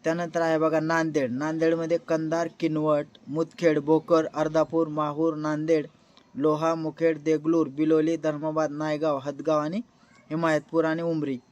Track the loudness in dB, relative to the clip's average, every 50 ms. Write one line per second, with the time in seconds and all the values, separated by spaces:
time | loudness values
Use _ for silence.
0 | -2 -2 -2 -2 -4 -4 -2 0 0 2 2 2 2 2 2 0 0 2 0 0
1 | 0 0 0 0 0 0 -2 -4 -4 -4 -2 0 2 2 2 0 0 -2 -2 -2
2 | 0 -2 -2 -2 0 -2 -2 -2 -2 -4 -4 -4 -4 -2 0 0 2 2 2 0
3 | 0 -6 _ -20 -14 -6 -4 -4 -4 -4 -4 2 2 4 4 4 4 4 2 2
4 | 4 4 2 2 2 0 -2 -2 -2 2 2 2 2 2 2 0 0 0 0 -2
5 | -2 -2 -2 0 0 0 0 -2 -4 -4 -2 -2 0 2 2 0 0 -4 _ _
6 | _ _ _ -20 _ _ -6 0 0 0 0 2 0 0 0 0 -4 -6 -4 0
7 | 0 0 0 0 0 0 0 0 2 2 2 2 2 0 0 0 2 4 4 4
8 | 4 2 -2 0 -2 -4 -4 -2 -6 -4 -2 -2 -2 -2 -4 -4 -4 -4 -2 -2
9 | 0 -2 -2 -2 -4 -8 -8 -4 -2 0 0 0 0 -2 -4 -6 -8 _ _ _
10 | _ _ _ -20 _ _ -4 -2 0 0 0 0 -2 0 0 0 0 0 -2 -2
11 | -2 -2 -2 -2 -2 -4 -6 -8 _ _